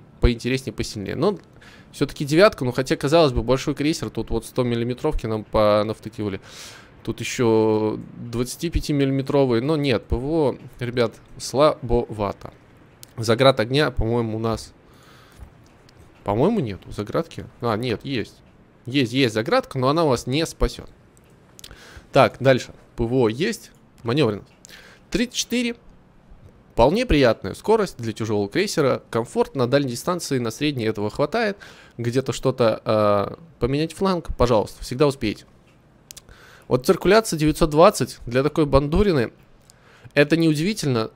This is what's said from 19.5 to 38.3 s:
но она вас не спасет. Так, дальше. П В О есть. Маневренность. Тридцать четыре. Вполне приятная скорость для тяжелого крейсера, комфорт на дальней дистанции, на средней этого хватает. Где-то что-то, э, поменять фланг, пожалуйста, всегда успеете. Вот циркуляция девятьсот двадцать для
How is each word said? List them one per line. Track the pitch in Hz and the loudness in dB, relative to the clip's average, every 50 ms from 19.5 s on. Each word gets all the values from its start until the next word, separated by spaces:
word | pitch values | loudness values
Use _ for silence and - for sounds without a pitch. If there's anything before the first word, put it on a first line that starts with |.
| 233 262 247 - - | 0 0 0 -2 -4
но | 135 127 131 | -2 0 2
она | 147 170 170 | 2 2 2
вас | 147 123 113 - | 2 2 0 -2
не | 127 127 156 165 | -2 -2 -2 -2
спасет. | 156 - - 123 117 - - - - - - - _ _ _ _ _ _ _ _ _ - - - - - - - - - - - - | -4 -2 -2 -2 -2 -2 -6 -16 -18 -20 -20 -20 _ _ _ _ _ _ _ _ _ -20 -20 -20 -20 -20 -20 -20 -20 -20 -20 -10 0
Так, | - 143 123 104 - - | 4 4 4 4 4 2
дальше. | 120 135 131 117 - - - - - _ _ | 4 4 4 4 0 -6 -16 -20 -20 _ _
П | - 120 | -6 -4
В | 113 123 | 0 2
О | 135 120 | 2 2
есть. | 110 110 127 175 226 220 - - - - _ _ _ _ - - | 2 0 -2 -4 -4 -4 -6 -12 -20 -20 _ _ _ _ -10 -6
Маневренность. | 117 120 156 143 110 104 98 - - _ _ - - - - - - - - _ _ | -2 0 2 2 0 0 -4 -8 -16 _ _ -20 -20 -20 -20 -20 -20 -20 -20 _ _
Тридцать | - 175 247 240 - | -4 -4 -4 -4 -4
четыре. | - - - 240 247 247 233 233 - - - - - - _ - - _ - - - - - - - _ _ _ | -6 -6 -4 -2 -2 -2 -2 -6 -8 -14 -20 -20 -20 -20 _ -20 -20 _ -20 -20 -20 -20 -20 -20 -20 _ _ _
Вполне | - 113 139 175 226 254 | 4 4 4 4 2 2
приятная | - 165 147 131 117 107 - - 95 95 | 2 4 4 6 4 4 2 -4 -10 -10
скорость | - - - 220 220 202 170 - | -4 0 2 2 2 2 -2 -6
для | - 117 113 104 | -8 -8 -8 -6
тяжелого | - 113 110 107 104 101 98 | -4 -4 -2 0 0 -2 0
крейсера, | - 160 202 202 - - 143 127 120 - - - | -2 -2 -2 -2 0 0 2 2 0 -2 -4 -4
комфорт | - 113 117 - - 226 233 - - | -4 -4 -4 -2 -2 -2 -2 -2 -2
на | 139 120 | -2 0
дальней | 120 131 143 143 131 | 2 2 2 0 0
дистанции, | 117 117 - - 185 175 - - 139 127 | -4 -6 -4 -4 -4 -4 -4 -4 -2 -2
на | 120 113 | -2 -4
средней | 110 - 147 151 143 127 110 | -4 -4 -2 -2 -2 -2 -2
этого | 110 104 104 104 104 | -2 -2 -2 -4 -4
хватает. | - - 143 151 - 233 233 208 196 - - - - - - - _ - | -2 -2 -2 -2 -2 -2 -2 -2 -4 -6 -12 -20 -20 -20 -20 -16 _ -8
Где-то | 117 120 117 131 127 - 113 | -4 -2 -2 -2 -2 -2 -4
что-то, | - - 131 127 - 120 110 107 - - | -2 -2 -2 0 2 2 2 2 0 0
э, | 117 110 107 107 104 101 101 98 - - - - - - - | 0 2 2 4 4 2 2 0 -2 -6 -12 -18 -20 -8 -4
поменять | - 123 135 143 160 165 - | -2 -2 0 -2 -4 -4 -4
фланг, | - 196 190 185 170 156 - - | -2 -2 -2 -2 -2 -4 -6 -2
пожалуйста, | - 123 120 120 104 95 - - - - | 0 2 4 4 2 2 0 -6 -14 -12
всегда | - 127 127 151 | -6 0 2 2
успеете. | 147 135 139 120 107 92 - - - - - _ _ _ _ _ _ _ _ _ - - - - - - - - - - - - | 2 2 0 -4 -4 -4 -6 -10 -20 -20 -20 _ _ _ _ _ _ _ _ _ -20 -20 -20 -20 -20 -20 -20 -20 -20 -20 -16 -6
Вот | - 120 127 131 | -4 -4 0 2
циркуляция | - 185 - - 175 202 226 214 - - | 2 2 2 4 4 4 4 4 0 -2
девятьсот | 156 156 151 151 - 180 156 | 0 0 0 2 2 0 2
двадцать | 147 151 175 214 202 - 127 - - - - | 4 6 6 6 6 2 -2 -6 -6 -10 -8
для | 120 | -4